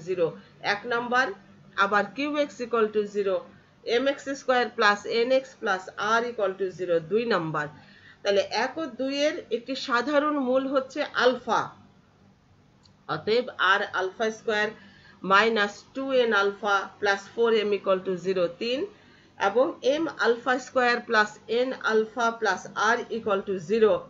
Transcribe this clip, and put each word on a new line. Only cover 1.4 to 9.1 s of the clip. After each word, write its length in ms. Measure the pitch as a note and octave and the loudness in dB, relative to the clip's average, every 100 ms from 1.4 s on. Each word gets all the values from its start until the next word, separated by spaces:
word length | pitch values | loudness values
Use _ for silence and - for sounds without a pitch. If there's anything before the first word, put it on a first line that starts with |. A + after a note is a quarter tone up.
| - - - - | -16 -20 -8 0
আবার 200 | G3 G#3 G3+ - | 2 2 0 -4
কিউ 140 | D4 D4 | -4 -2
এক্স 140 | C#4+ - | -2 -4
equal 220 | A#3 A#3 G#3+ | -2 2 2
to 60 | G#3+ G3+ | 2 -2
zero, 220 | G3+ G3 F3+ - - _ _ - A#3 | -2 0 -2 -4 -20 _ _ -2 0
এম 80 | C4+ | 0
এক্স 140 | C#4 - C#4 | -2 -4 -6
স্কয়ার 260 | - B3 A3+ A3 | 0 2 2 2
plus 240 | G#3 G3+ - A3+ | 2 2 0 0
এন 100 | A#3+ C4 | 2 2
এক্স 140 | C4 - | 0 -6
plus 220 | A3 F#3 - - G#3 | -4 -4 -6 -6 0
আর 80 | A3+ A#3+ | 2 0
equal 220 | A3+ F#3+ F#3+ | -2 -2 -2
to 80 | F#3+ E3+ | -6 -4
zero 180 | F3 E3+ D#3+ | 0 0 2
দুই 140 | G#3 A#3+ | 0 2
নাম্বার। 320 | G3 D#3+ D#3 D3 - - - - - | 0 0 -4 -4 -10 -20 -20 -20 -8
তাহলে 200 | G#3 G3+ G3 G#3 | 0 2 2 0
এক 80 | B3+ D#4+ | -2 -4
ও 20 | D#4+ A3 | -8 -4
দুই 140 | C4+ | -4